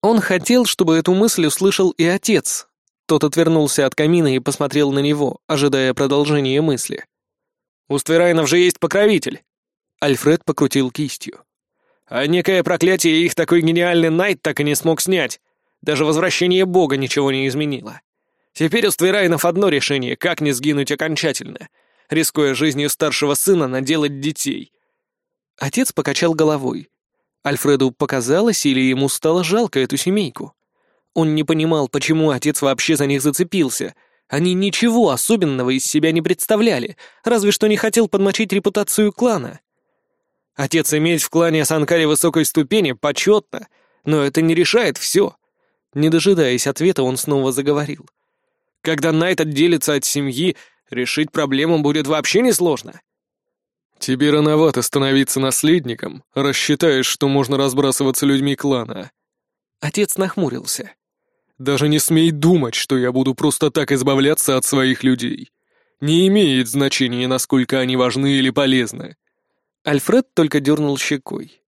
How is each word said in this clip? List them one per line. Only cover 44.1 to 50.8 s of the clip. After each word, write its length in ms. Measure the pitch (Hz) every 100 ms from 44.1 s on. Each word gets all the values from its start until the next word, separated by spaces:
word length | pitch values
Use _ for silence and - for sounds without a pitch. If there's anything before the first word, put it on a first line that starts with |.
| 151
это 180 | 139 156
не 120 | 160
решает 440 | 165 170 233 202 -
всё". 380 | - 180 - _ _ _ _ _ _
Не 160 | 139 156
дожидаясь 580 | 165 196 185 139 123 139
ответа, 360 | 143 165 170
он 140 | 127 127
снова 340 | - 139 131
заговорил. 560 | 131 139 147 147 - - _ _ _ _ _ _ _
"Когда 300 | - 156 165
Найт 300 | 160 175 165
отделится 520 | 156 143 170 165 -
от 120 | 143 -
семьи, 500 | 143 139 123 175 - - _